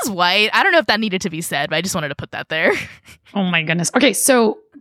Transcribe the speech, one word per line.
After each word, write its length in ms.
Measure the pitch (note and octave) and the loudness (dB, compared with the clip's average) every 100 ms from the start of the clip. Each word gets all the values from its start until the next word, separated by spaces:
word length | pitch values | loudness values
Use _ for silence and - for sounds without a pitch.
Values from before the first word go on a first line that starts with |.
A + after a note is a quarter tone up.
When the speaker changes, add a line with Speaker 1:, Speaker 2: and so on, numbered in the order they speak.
Speaker 1:
he's 80 | C4+ | -4
white. 380 | F#3 F3 G3 G#3+ | 0 2 2 2
I 100 | A3 | 2
don't 120 | F#4+ | 4
know 60 | E4+ | 2
if 80 | - | 2
that 120 | G#3+ | 0
needed 220 | G#3+ F#3 | 0 -4
to 80 | F#3 | -4
be 120 | D#3+ | -6
said, 280 | E3 D3+ D3 | -6 -4 -2
but 80 | D#3 | -2
I 40 | |
just 140 | F#3 F#3 | -2 -4
wanted 140 | D3 | -6
to 60 | C3+ | -8
put 140 | - | -10
that 180 | A2 - | -10 -6
there. 240 | D#3 F3 G4+ | 0 0 0
<laughs> 60 | - - - - _ G3+ | -6 -16 -20 -20 _ -4
Speaker 2:
Oh 80 | |
my 180 | F#3 E3+ | 0 0
goodness. 300 | D#3+ E3 E3 C4 | 0 -2 0 2
Okay, 160 | C4 | 2
so 440 | G3+ - B3+ A3 - _ - | 2 2 4 4 0 _ -12